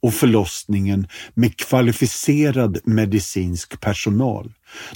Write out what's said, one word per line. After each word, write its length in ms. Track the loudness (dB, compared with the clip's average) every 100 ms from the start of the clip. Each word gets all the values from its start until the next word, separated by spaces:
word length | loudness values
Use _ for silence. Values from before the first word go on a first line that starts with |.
och 140 | -2
förlossningen 920 | 2 4 4 2 -4 -2 0 2 0 -2 -10 -6
med 220 | 0 0 0
kvalificerad 1200 | 0 2 2 2 -2 0 0 2 2 2 0 -2
medicinsk 960 | 0 0 2 0 -2 -4 -4 -4 -8 -6
personal. 720 | -4 -2 0 0 0 -4 -10 -18 _ -20 -18